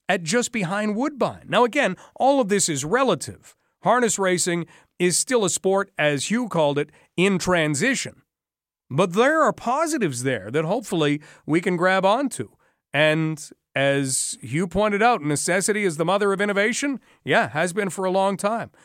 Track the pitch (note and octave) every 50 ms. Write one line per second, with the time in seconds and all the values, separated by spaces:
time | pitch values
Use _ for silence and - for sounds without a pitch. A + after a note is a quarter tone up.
0 | _ - F#3 G3 E3+ D3+ G3 B3 A#3+ - - A3+ F#3 D#3+ G3 G#3 G#3+ G#3+ G#3 G#3+
1 | C4+ D#4+ D4+ A#3+ A3+ D#3 A2 - - - D#3 G#3 B3 A#3+ - D4 B3+ F#3+ F3+ -
2 | - - - - A#3+ C4+ C#4+ C#4 B3 F#3 G#3 G3 - - D#3 C3+ C3 D#3 G3+ B3+
3 | C4+ B3 F3+ C3 - - F#2 - _ - _ _ _ _ _ _ - F3 A3+ B3
4 | A#3+ G#3+ - - G3 F#3 F3+ E3 - F3+ E3+ E3+ D#3+ - - - _ _ _ -
5 | F3 F3+ E3 - - - C4 A#3 G3+ E3+ - - - F#3+ F#3+ G3 G3 - - -
6 | D3+ D3+ D3 C#3 - - G3+ A#3+ B3+ G3 - E3+ D3+ C#3+ C#3+ C#3+ D3+ - _ _
7 | _ _ - - F3+ G3+ G3 E3+ - F3+ F3+ E3+ D#3 D3+ D3+ B2+ F#3 C4+ C4 -
8 | - - - _ _ _ _ _ _ _ _ _ _ _ _ _ _ - B2 D3
9 | G3 F#3 E3+ G#3 A#3+ C#4 D#4 D#4+ D4 A3+ F3+ - - A3+ B3+ D4 E4+ D#4+ D#4 C#4+
10 | G#3+ D#3 B2+ A#2+ B2 C3+ B2+ G#2 F#2 G#2+ B2 D#3 D#3+ D#3+ G3+ C4 G#3+ - G3+ E3
11 | D3+ D3 D3 D3 - - - - - - D3+ F3+ F3 G3 F3+ D#3+ F3+ F#3 F#3+ F#3+
12 | F#3 F#3+ G#3+ B3+ D4 B3 - - A2+ - _ _ _ _ _ _ _ _ - C#3+
13 | D#3 D#3 D#3 D#3+ D#3+ D#3 D#3 D3+ - - - _ _ _ - C3+ C#3 C#3 C#3 C#3
14 | C#3 C3 C3 - - - - - - A2+ B2 D#3+ G3 F3+ - G3 G#3+ G#3+ G3+ G3
15 | A3 A#3+ A#3+ F3 D3 D3 D3 C3+ - F#3 F3 G3 F3+ - G3+ G#3 G#3 F#3 D#3 D3+
16 | E3 E3+ F#3+ G3+ G#3 G3+ G3 F#3 G3+ G#3 G3+ G3 G3+ A#3 A#3 - C#4+ C#4+ C#4 -
17 | _ _ _ _ - B2 D3+ A3 G#3+ C#3+ G#2+ D3 F3 F3+ E3+ G#3 G3+ F#3 - -
18 | F#3 F#3 F#3 G3 F#3+ G3 G3 F3+ - G3+ A3+ A3+ D3+ G2+ _ _